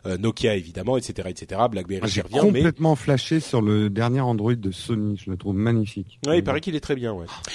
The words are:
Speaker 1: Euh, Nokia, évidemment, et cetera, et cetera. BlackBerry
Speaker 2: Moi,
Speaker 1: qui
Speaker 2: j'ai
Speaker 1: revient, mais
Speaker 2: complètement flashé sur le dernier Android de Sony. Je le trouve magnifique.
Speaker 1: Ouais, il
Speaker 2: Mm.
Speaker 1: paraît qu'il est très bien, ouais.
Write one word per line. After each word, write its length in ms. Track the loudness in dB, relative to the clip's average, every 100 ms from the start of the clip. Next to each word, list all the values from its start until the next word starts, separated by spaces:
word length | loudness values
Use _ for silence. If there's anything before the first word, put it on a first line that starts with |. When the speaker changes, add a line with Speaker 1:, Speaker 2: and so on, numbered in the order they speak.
| -6
Speaker 1:
Euh, 100 | -2
Nokia, 380 | -2 2 2
évidemment, 420 | 0 -4 -6 -2 -2
et 40 |
cetera, 280 | -2 -8 -8
et 60 | -10
cetera. 300 | -6 0 0
BlackBerry 360 | 0 -4 -4
Speaker 2:
Moi, 60 | -2
Speaker 1:
qui 60 |
Speaker 2:
j'ai 60 | -2
Speaker 1:
revient, 160 | -2 4 6
mais 80 | 6
Speaker 2:
complètement 340 | 4 4 2
flashé 460 | 2 2 0 2 -2
sur 200 | 0 0
le 300 | 4 4 2
dernier 300 | 0 0 2
Android 340 | 0 0 2
de 160 | 0 -2
Sony. 460 | -6 -4 -2 -2 -4
Je 160 | -6
le 40 | -6
trouve 200 | -2 0
magnifique. 640 | 2 2 0 -6 -12 -6
Speaker 1:
Ouais, 140 | 0 2
il 40 |
Speaker 2:
Mm. 20 |
Speaker 1:
paraît 160 | 2 -2
qu'il 160 | -2 -6
est 40 |
très 140 | -4
bien, 180 | -4 -2
ouais. 120 | -6 -10 -12 -6